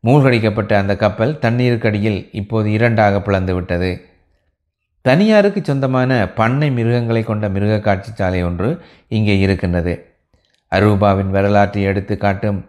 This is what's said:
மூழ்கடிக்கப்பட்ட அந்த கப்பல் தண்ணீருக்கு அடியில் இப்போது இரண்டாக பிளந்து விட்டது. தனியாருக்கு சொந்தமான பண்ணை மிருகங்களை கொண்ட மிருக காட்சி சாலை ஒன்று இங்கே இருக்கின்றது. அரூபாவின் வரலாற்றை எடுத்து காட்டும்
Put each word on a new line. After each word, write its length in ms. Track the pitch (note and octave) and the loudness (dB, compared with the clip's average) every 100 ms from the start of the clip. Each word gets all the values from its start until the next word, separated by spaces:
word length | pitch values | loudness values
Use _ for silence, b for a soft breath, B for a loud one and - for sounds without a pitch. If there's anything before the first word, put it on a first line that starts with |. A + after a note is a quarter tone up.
மூழ்கடிக்கப்பட்ட 680 | A2+ C#3+ C3+ A#2+ A2 G2+ G#2 G#2 | 4 4 4 2 0 -2 0 0
அந்த 160 | G2 G2 | 0 0
கப்பல் 420 | G#2+ F#2 A2+ D3+ | 0 0 -4 -2
தண்ணீருக்கு 500 | A#2 A#2+ B2 A#2 A2+ | -2 0 0 0 0
அடியில் 320 | G#2 G#2+ G2+ - | -2 -2 -4 -6
இப்போது 360 | A2 G2+ A2 G#2+ | -10 -4 -2 0
இரண்டாக 480 | G#2+ A#2+ A2+ G#2 G2 | 2 2 4 2 2
பிளந்து 340 | G2 G2 F#2 | 0 -2 0
விட்டது. 360 | F2+ F2 F2 F#2 F2+ - _ _ _ _ _ _ _ _ _ | -4 -2 -2 -2 -6 -12 _ _ _ _ _ _ _ _ _
தனியாருக்கு 560 | B2+ C#3+ G#3+ G#3+ G3+ G3+ | 0 2 4 4 4 0
சொந்தமான 480 | - C#3 C3+ B2+ B2+ B2+ F#2+ | -4 -2 0 0 0 0 0
பண்ணை 340 | - A2 C3+ D3+ | 0 0 0 0
மிருகங்களை 520 | B2 A2+ A#2+ A#2 A2+ | 0 0 0 0 -2
கொண்ட 220 | A2 G#2+ G#2+ | -2 -4 -2
மிருக 260 | F#2+ G#2 G#2+ | -2 0 0
காட்சி 320 | G#2 G2 G2+ | 0 -2 -4
சாலை 280 | - F#2+ F#2 | -4 -2 -2
ஒன்று 280 | F2 F2 G2+ D#3+ B B B | -2 -2 -4 -4 B B B
இங்கே 280 | A2+ G#2 G2 | -2 0 2
இருக்கின்றது. 560 | G2 F#2+ F#2 F2 E2+ E2+ - _ _ _ _ _ _ | 2 0 -2 -2 -2 -6 -10 _ _ _ _ _ _
அரூபாவின் 580 | F#2 G#2 G2+ G#2 G2 F#2+ | 2 2 4 2 2 0
வரலாற்றை 520 | F#2+ G2+ G2+ G2+ G#2 | 0 2 2 2 0
எடுத்து 320 | G2 G2 G2 G2+ | -2 -2 -4 -2
காட்டும் 420 | G2+ G2 A2 G2+ | -2 -2 -4 -6